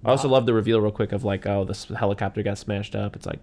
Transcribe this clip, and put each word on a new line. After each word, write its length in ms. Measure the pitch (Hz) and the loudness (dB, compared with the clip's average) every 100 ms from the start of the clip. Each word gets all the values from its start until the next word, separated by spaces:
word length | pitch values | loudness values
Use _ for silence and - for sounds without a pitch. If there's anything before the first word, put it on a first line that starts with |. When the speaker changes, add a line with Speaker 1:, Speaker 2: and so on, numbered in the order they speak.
Speaker 1:
I 60 | - | 2
also 180 | 139 135 | 2 4
Speaker 2:
Bob 40 | |
Speaker 1:
love 120 | 131 120 | 4 4
the 60 | |
reveal 260 | 113 104 110 | 2 4 4
real 100 | 104 | 2
quick 200 | 104 104 | 0 -2
of, 120 | 101 | -2
like, 220 | 104 98 98 | -2 -2 -2
oh, 200 | 101 95 | -2 -2
this 200 | 98 - | -6 -8
helicopter 560 | - 104 101 98 - | -2 -2 0 -2 -2
got 160 | 104 98 | -4 -4
smashed 380 | - 101 101 104 | -4 -6 -4 -6
up. 200 | 101 - | -6 -6
It's 100 | - | -10
like, 140 | - | -10